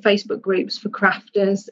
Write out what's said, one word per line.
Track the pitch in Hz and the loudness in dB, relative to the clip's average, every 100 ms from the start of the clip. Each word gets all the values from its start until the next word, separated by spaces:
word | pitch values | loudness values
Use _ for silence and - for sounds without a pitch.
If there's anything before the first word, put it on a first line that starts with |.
Facebook | 208 208 - - | 2 2 0 -6
groups | 190 185 202 - | -2 -2 -2 -6
for | 208 | -10
crafters, | - 196 185 - 208 196 196 - | 0 0 0 -4 0 0 0 -2